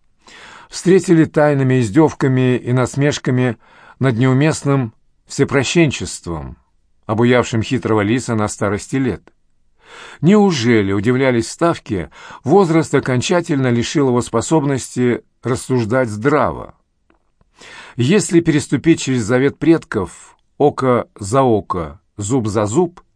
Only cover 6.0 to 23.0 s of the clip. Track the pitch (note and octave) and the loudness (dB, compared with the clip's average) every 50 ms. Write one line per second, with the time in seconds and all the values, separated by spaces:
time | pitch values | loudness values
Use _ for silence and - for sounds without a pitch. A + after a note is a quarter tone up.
6 | G2 E2 - - - F2 E2+ D#2 C#2 B1+ A#1+ - _ _ _ _ _ _ _ _ | -8 -10 -10 -12 -10 -10 -10 -8 -10 -12 -16 -18 _ _ _ _ _ _ _ _
7 | _ - A2 G#2 A#2+ A#2+ B2 B2 A#2 - - A2 G#2 - C3 A#2 - G2 A2 G#2+ | _ -4 -2 2 4 4 4 4 2 0 -2 -4 -2 -2 -4 -2 -2 0 0 0
8 | G2+ G2+ A#2 C3 A#2 - A#2 G#2+ G#2 G#2 - - A2 G2+ G#2 F#2+ - - - C3+ | 0 0 0 -2 -2 -4 -4 -2 -2 -4 -4 -4 -4 -4 -4 -4 -6 -6 -4 -4
9 | C3+ A#2+ E2+ - - _ _ _ _ _ _ _ _ _ _ _ _ - - - | -2 -4 -4 -6 -10 _ _ _ _ _ _ _ _ _ _ _ _ -20 -20 -20
10 | - - - - C3+ E3 G#3 G#3+ G3+ G3 E3+ C3 A2 A#2+ A#2+ A2 G2 G2 G2 G#2 | -20 -20 -8 -2 2 4 4 6 4 4 2 0 2 2 2 2 2 2 0 0
11 | G2 A#2 B2 B2+ C3+ C3 B2 A#2 A2 - - - E3 E3+ E3 - - - G#2+ F#2 | 0 0 0 2 2 2 0 0 -2 -4 -4 -2 -2 -2 -2 -2 -6 -6 -6 -6
12 | D#2 - - - - - - - - B2+ E3 G3+ G3 D#3+ D#3+ E3 D3+ - - C#3 | -6 -8 -12 -20 -20 -20 -18 -8 0 2 4 4 4 4 2 0 0 0 0 -2
13 | - C#3 B2+ B2+ - - F3+ F3 E3+ - D#3 C3+ C3 B2+ A#2+ A#2 A2+ - - E3 | 0 0 -2 -2 0 0 0 0 0 -2 -2 -2 0 0 0 0 -2 -2 -2 0
14 | C#3 C3 A#2+ B2 A2+ - - A2+ G#2+ - E3 D#3 C#3 C#3+ C#3 A#2+ - - - B2 | 0 2 2 0 -2 -2 -2 -4 -2 0 0 0 0 0 -4 -4 -6 -6 -4 -2
15 | B2 B2 A#2 - - _ _ _ - A#2+ B2+ A2+ - - C3 B2 A2+ G2+ A#2+ C3 | 0 0 0 -2 -6 _ _ _ -6 -6 -6 -6 -4 -4 -2 -2 -2 0 0 -2
16 | C3 A2 G#2 G#2 A2 C#3+ D3+ C#3+ A#2+ F2+ C#2+ B1 - - - _ _ _ _ _ | -2 -2 -4 -4 -2 0 0 2 0 -2 -4 -6 -12 -16 -20 _ _ _ _ _
17 | _ _ _ _ _ _ _ _ _ _ _ - - - - - - - - A#2+ | _ _ _ _ _ _ _ _ _ _ _ -20 -20 -20 -20 -20 -20 -10 -6 -2
18 | A#2+ C3 G3 G#3 - - - E3 E3+ D#3+ D3 D3 - - D#3 B2 - E3 E3 - | 0 2 2 2 2 2 2 2 2 2 0 0 0 -2 -4 0 2 2 0 2
19 | - C3+ C3 B2 G#2+ G2 B2+ B2+ C3+ C#3 C3+ - - D#3 E3 D3+ - - - G#2+ | 0 -2 -2 -2 -2 0 0 0 0 0 -2 0 2 2 2 2 0 -4 -4 -4
20 | F2+ E2 - - - - _ _ _ _ _ - C3+ D3 C#3 - C3+ C3 B2 A2 | -4 -6 -10 -16 -20 -20 _ _ _ _ _ 0 0 0 0 0 0 0 0 0
21 | F2+ - _ - G#2 F#2+ A#2 C3+ C3+ B2+ A2+ G2+ - - - F2+ D#2+ D2+ C#2+ - | -2 -6 _ -14 -6 -2 0 2 2 2 2 0 0 -4 -6 -6 -8 -8 -12 -18
22 | _ _ _ - G2+ G2 C3 C3+ G#2+ G#2+ F#2+ A2 G#2 G2+ A2 D#3+ F#3 E3+ - - | _ _ _ -10 -6 -4 -2 -2 -2 -2 -2 -2 -2 0 0 0 -2 -2 -4 -12